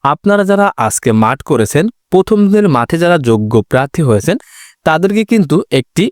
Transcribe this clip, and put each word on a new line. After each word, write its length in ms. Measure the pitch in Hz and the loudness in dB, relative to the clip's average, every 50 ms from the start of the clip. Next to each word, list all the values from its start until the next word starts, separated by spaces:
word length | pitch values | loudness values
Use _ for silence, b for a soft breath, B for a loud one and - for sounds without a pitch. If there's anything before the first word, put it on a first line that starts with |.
| - 139 | 0 -2
আপনারা 320 | 151 - - 202 202 202 196 190 | -2 0 0 0 0 0 0 0
যারা 160 | 202 196 202 202 - - 120 | 0 0 0 -2 -2 -2 -4
আজকে 240 | 110 - - - 127 110 110 110 | -4 -4 -2 -2 0 2 2 2
মাঠ 160 | 110 131 - - - | 0 0 -4 -4 -4
করেছেন, 340 | 156 113 107 - - 147 180 226 - _ _ _ - | -2 -2 -2 0 0 -2 -2 -2 -6 _ _ _ 0
প্রথম 240 | 185 185 - 220 208 208 | 0 2 2 0 0 2
দিনের 200 | 196 202 214 208 190 139 | 2 2 2 2 2 0
মাঠে 220 | 120 117 - - 165 175 | 0 -2 -2 -2 -2 0
যারা 140 | 175 175 165 135 117 | 0 0 0 2 0
যোগ্য 240 | 113 107 107 107 110 113 - _ | 0 0 0 0 0 -2 0 _
প্রার্থী 300 | - 127 135 135 - - 160 131 | -2 -2 -2 -2 -4 -2 0 0
হয়েছেন, 280 | 110 101 - 160 196 269 B B B B B B B B _ | 0 0 0 -2 -4 -4 B B B B B B B B _
তাদেরকে 360 | 165 156 160 180 196 202 220 220 - | -2 0 0 0 0 0 0 0 0
কিন্তু 240 | 233 220 180 143 147 185 - _ - 135 | 0 0 2 2 0 -2 -2 _ -2 -4
একটি 260 | 123 _ _ - 196 247 | -4 _ _ -2 -2 -2